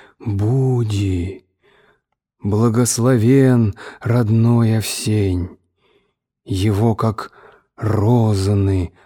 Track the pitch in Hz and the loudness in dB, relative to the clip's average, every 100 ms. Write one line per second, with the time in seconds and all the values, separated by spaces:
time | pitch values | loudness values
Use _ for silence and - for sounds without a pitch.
0 | - _ 110 101 107 131 131 123 110 101 | -20 _ -6 -2 0 0 0 0 -2 -2
1 | 98 90 90 - _ _ _ _ _ _ | -2 -2 -6 -10 _ _ _ _ _ _
2 | _ _ _ _ 107 104 117 113 117 - | _ _ _ _ -4 0 2 2 0 0
3 | 120 123 113 135 131 123 110 - - - | 0 2 4 4 4 4 0 -4 -16 -10
4 | 113 120 110 113 113 117 113 110 101 - | -2 0 2 2 4 2 2 0 -4 -6
5 | - 107 98 90 90 - _ _ _ _ | -2 0 0 -2 -6 -12 _ _ _ _
6 | _ _ _ _ - 98 104 101 113 107 | _ _ _ _ -8 -2 -2 0 0 0
7 | 110 - - - - _ _ - 110 101 | -2 -4 -12 -20 -20 _ _ -8 -4 0
8 | 104 123 110 98 95 104 98 95 85 - | 2 2 2 0 0 0 0 0 -4 -10